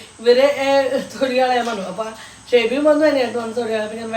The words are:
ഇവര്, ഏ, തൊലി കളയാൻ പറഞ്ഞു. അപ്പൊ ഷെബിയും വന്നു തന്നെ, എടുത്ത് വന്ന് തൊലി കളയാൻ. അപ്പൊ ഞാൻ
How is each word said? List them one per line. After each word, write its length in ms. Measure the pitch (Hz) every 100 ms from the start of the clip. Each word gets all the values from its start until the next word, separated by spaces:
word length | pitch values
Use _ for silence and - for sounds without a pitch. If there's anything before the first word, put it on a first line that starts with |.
| - -
ഇവര്, 240 | 233 247 285 269 277
ഏ, 20 | 277 262 262 - -
തൊലി 200 | 262 247
കളയാൻ 240 | 254 247 233
പറഞ്ഞു. 160 | 214 185
അപ്പൊ 120 | 180 220 214 - - -
ഷെബിയും 340 | 240 220 262 302
വന്നു 140 | 294 311
തന്നെ, 120 | 277
എടുത്ത് 160 | 240 233
വന്ന് 140 | 226 220
തൊലി 140 | 220
കളയാൻ. 140 | 220 214
അപ്പൊ 100 | 226
ഞാൻ 80 | 226